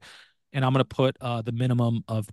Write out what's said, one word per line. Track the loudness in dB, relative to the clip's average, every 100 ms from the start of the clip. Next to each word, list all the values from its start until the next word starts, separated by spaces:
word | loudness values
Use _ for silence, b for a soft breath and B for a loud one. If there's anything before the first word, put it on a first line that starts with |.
| B B B B _
And | -2
I'm | 2
gonna | 2
put, | 2 2 0 0
uh, | -6 -6
the | -4
minimum | -2 0 2 2 0 -2
of | -4 -4